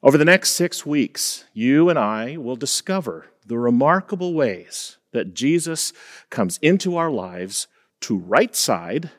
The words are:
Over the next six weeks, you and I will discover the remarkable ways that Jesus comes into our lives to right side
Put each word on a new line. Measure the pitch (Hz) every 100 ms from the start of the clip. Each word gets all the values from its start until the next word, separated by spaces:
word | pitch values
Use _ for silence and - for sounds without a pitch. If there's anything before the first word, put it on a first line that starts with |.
Over | - 143
the | 156
next | 185 -
six | - 175 -
weeks, | - 147 123 - - - _
you | - 120 143 170
and | 160
I | 104 110 117 160
will | 120 123
discover | 139 - - 190 147 80 - _ _
the | 117
remarkable | 120 120 143 180 190 196 180
ways | 165 131 90 90 - - _ _
that | 120 95 90
Jesus | 131 170 165 160 - - - - _
comes | - 95 -
into | 151 190 190 170
our | 165
lives | 127 92 90 92 101 - _ _ _
to | - 101
right | 87 113 240 -
side | - 98 85 120 165